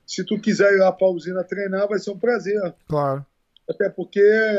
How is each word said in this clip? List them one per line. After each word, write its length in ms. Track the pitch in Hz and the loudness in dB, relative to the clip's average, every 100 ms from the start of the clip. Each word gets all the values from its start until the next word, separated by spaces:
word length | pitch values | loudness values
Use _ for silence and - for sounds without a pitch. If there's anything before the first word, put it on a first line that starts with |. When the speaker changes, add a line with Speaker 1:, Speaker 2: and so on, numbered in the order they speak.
| - | -12
Speaker 1:
Se 180 | - 180 | -10 -6
tu 160 | 214 | -2
quiser 320 | 214 190 202 | 0 2 4
ir 40 | 196 | 6
lá 140 | 190 | 4
pra 160 | 180 190 | 4 0
usina 360 | 175 165 185 | 0 -6 -8
treinar, 440 | 175 190 196 190 202 | -6 -6 -4 -2 -2
vai 120 | 208 | -4
ser 100 | 202 | -6
um 60 | 196 | -4
prazer." 540 | 233 233 175 208 180 - - | -2 -2 -2 -4 -4 -8 -6
Speaker 2:
Claro. 360 | 151 143 135 143 _ _ _ - | -2 -2 -4 -8 _ _ _ -12
Speaker 1:
Até 200 | - 196 | -4 -4
porque, 300 | - 175 202 202 220 220 | -4 -6 4 4 6 2